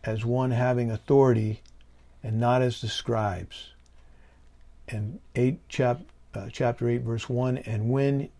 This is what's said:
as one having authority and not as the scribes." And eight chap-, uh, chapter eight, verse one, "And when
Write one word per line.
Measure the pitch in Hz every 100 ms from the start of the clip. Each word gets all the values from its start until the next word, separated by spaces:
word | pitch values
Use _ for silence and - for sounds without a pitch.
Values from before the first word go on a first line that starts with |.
as | - 110 117
one | 123 127
having | 120 127 123 120
authority | 110 - 139 135 117 107 110 - - - - - -
and | 117 110
not | 117 127
as | 127 117
the | 113
scribes." | - - 113 104 87 87 - - - - - - - - - - - - - -
And | 110 104 175 - -
eight | 123 165 -
chap-, | - 127 131 - - -
uh, | - 107
chapter | - 127 120 117
eight, | 120
verse | 117 117 -
one, | 123 127 127
"And | 117 110 110
when | 135 139 139 139 -